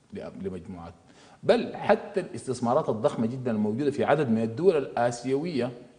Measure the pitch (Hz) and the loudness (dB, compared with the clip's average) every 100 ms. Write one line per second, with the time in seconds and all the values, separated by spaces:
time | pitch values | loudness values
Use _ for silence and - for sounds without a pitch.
0 | _ 98 - - 95 90 87 87 82 - | _ -12 -12 -8 -8 -8 -10 -12 -14 -18
1 | - - - - 131 233 - - - 220 | -20 -20 -20 -2 2 2 0 0 2 2
2 | - 190 - 123 - 120 120 143 151 107 | 0 -6 -6 -6 -6 -2 2 2 2 0
3 | 143 - 113 131 123 107 107 113 147 131 | 0 0 -2 -2 -2 0 0 0 0 2
4 | 107 151 131 113 113 117 185 156 131 117 | 4 4 4 2 0 2 4 4 2 0
5 | 120 120 127 139 175 139 123 131 - | 0 0 -2 0 0 -2 -2 -6 -16